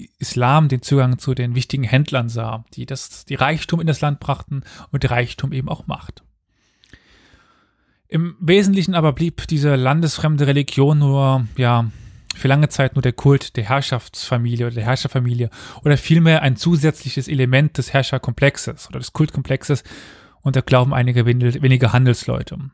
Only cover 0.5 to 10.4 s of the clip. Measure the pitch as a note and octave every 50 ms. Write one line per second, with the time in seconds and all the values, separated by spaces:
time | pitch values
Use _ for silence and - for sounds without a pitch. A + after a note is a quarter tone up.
0.5 | C#3 D#3 D#3 C3+ C3 B2 - - C#3+ C#3 B2+ B2+ B2+ - - C3+ C3 B2+ B2 A#2+
1.5 | A#2+ B2+ B2 - - C#3 B2+ A2 B2+ C3+ D3 - C#3+ C3 A#2+ A#2 A2+ A#2 A2+ A2+
2.5 | A2+ A2+ A2+ _ - - A#2+ - C3+ - - - - - - - C3+ - C3 C#3
3.5 | D#3+ D#3 - - - E3+ E3 D#3+ C#3+ - - D3 C#3+ - - - C#3 - - -
4.5 | C#3+ C3+ - - - - - - - C3 - B2+ A#2+ A#2+ B2 A#2+ - - - C3+
5.5 | C3+ C3 C3+ - - - - - - - - - - - _ _ _ _ _ _
6.5 | _ _ _ _ _ _ _ _ - - _ _ _ _ _ _ _ _ _ _
7.5 | _ _ _ _ _ _ _ _ _ _ _ _ - D#3+ E3+ F3 - - F3+ D3+
8.5 | F3+ G3+ G3+ F#3+ G3 G3 E3 F#3 F#3 E3+ D#3 D3+ C3+ - E3 E3+ - - - -
9.5 | E3 D3 C#3+ D3 C#3 C3 B2+ B2+ D3 D#3+ E3+ D3+ - - - D#3 D#3 C#3+